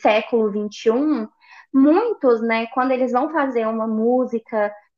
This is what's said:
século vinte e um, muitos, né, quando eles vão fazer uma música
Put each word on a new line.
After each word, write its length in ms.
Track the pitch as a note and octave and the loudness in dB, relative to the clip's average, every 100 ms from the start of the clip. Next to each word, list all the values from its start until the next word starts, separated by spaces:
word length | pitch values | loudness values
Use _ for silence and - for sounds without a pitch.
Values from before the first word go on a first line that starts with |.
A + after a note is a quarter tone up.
século 500 | A#3+ G#3+ A3 A#3 G#3+ | 2 2 0 0 0
vinte 360 | G#3 G#3 - A#3 | -2 -8 -4 -2
e 40 | |
um, 380 | A#3 D4+ C4 A3 _ _ - _ | 0 0 -2 -4 _ _ -20 _
muitos, 680 | C4+ C#4 E4+ A#4+ G#4 C4+ A#3 | 4 6 4 2 0 0 2
né, 260 | A3+ A3+ A3+ | 0 -2 -4
quando 240 | - C4 | -2 -2
eles 200 | B3+ B3+ | 0 0
vão 180 | B3 D4 | -2 -2
fazer 360 | D#4+ C4+ A#3 A3 | -2 -2 -2 -2
uma 200 | A3+ A3 | -4 -4
música 880 | A3 A3+ B3+ B3 A#3 - A3 G#3 G#3 _ | -2 0 0 0 -4 -6 -4 -4 -6 _